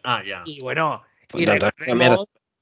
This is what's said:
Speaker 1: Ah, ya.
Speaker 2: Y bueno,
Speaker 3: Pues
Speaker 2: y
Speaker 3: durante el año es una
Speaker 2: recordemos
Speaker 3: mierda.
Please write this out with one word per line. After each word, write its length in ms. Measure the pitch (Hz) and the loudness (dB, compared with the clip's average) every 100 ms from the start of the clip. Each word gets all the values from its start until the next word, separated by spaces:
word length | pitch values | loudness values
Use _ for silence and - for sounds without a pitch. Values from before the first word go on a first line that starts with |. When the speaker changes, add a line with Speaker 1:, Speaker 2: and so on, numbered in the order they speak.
Speaker 1:
Ah, 180 | 127 113 98 | -4 -4 -4
ya. 140 | 92 87 | -12 -12
Speaker 2:
Y 140 | 143 | -12
bueno, 420 | 127 139 156 117 _ _ - | -6 -2 -2 -4 _ _ -10
Speaker 3:
Pues 140 | - | -2
Speaker 2:
y 20 | 175 | 0
Speaker 3:
durante 200 | 202 104 | 2 0
el 40 | |
año 60 | - | -2
es 100 | 151 | -2
una 60 | |
Speaker 2:
recordemos 340 | 120 123 113 208 | 4 4 4 0
Speaker 3:
mierda. 140 | _ _ _ | _ _ _